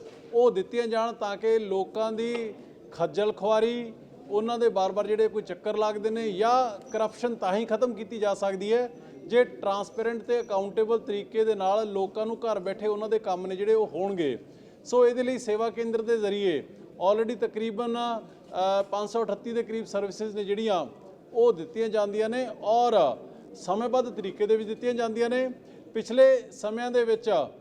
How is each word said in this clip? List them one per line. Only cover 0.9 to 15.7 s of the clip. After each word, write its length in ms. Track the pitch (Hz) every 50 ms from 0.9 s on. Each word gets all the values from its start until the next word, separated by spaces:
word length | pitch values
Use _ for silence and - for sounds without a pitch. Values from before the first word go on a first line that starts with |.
| 226 220 226 233
ਤਾਂ 240 | 226 226 214 202 202
ਕਿ 220 | 196 214 226 226 220
ਲੋਕਾਂ 540 | 214 196 190 190 185 185 - 214 220 226
ਦੀ 420 | 226 214 233 233 240 233 226 214 185 - - - - - - -
ਖੱਜਲ 400 | - - 170 165 147 190 208 214
ਖੁਆਰੀ, 600 | 208 - 190 214 220 220 220 233 240 240 233 226 - - - - - - - -
ਉਹਨਾਂ 280 | 202 208 220 233 240 233
ਦੇ 100 | 233 226
ਬਾਰ-ਬਾਰ 380 | 185 196 190 185 180 208 202
ਜਿਹੜੇ 220 | 202 214 214 220 214
ਕੋਈ 140 | 214 214
ਚੱਕਰ 340 | - - 180 - - 214 208
ਲੱਗਦੇ 340 | 214 214 214 208 208 202 220
ਨੇ 220 | 220 226 226 220
ਜਾਂ 580 | 185 180 220 233 247 262 254 226 202 180 - -
ਕਰਪਸ਼ਨ 440 | - 220 220 214 - - 247 247 226
ਤਾਂ 220 | - 208 185 190
ਹੀ 80 | 214 233
ਖਤਮ 300 | - 220 220 247 247 220
ਕੀਤੀ 240 | 196 220 185 233 214
ਜਾ 160 | 208 202 196
ਸਕਦੀ 380 | 196 202 196 196 185 196 208
ਹੈ, 180 | 226 240 247 233 - - - - - - -
ਜੇ 180 | 170 214 240 247
ਟਰਾਂਸਪੇਰੈਂਟ 800 | - - - - 202 196 202 196 - - 220 220 233 233 226
ਤੇ 180 | 202 - 240 240
ਅਕਾਊਂਟੇਬਲ 580 | 226 226 202 196 202 202 - 220 220 214 233 220
ਤਰੀਕੇ 460 | - 185 208 202 196 - - 220 220
ਦੇ 100 | 220 214
ਨਾਲ 380 | 196 185 190 202 220 220 208
ਲੋਕਾਂ 340 | 196 190 190 190 - 214 220
ਨੂੰ 100 | 226 233
ਘਰ 220 | 226 233 226 208 196
ਬੈਠੇ 280 | 180 196 190 - 208
ਉਹਨਾਂ 220 | 214 208 208 214 214
ਦੇ 100 | 220 214
ਕੰਮ 280 | 220 202 180 180 185
ਨੇ 100 | 190 190
ਜਿਹੜੇ, 180 | 185 202 214 220
ਉਹ 120 | 220 214
ਹੋਣਗੇ। 520 | - 139 165 190 196 202 175 160 139 117 - - - - - - - - - -
ਸੋ 220 | - 247 247 247
ਇਹਦੇ 160 | 240 247 254
ਲਈ 160 | 247 247 262 233
ਸੇਵਾ 320 | - 214 208 214 226 233